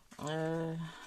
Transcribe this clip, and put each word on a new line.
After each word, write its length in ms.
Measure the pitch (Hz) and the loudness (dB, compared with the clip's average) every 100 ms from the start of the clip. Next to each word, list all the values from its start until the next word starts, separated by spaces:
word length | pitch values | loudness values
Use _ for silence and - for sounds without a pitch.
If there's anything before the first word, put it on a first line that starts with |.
| - - | -18 -6
e, 600 | 143 160 160 165 165 165 160 - | 0 2 2 2 2 0 -2 -6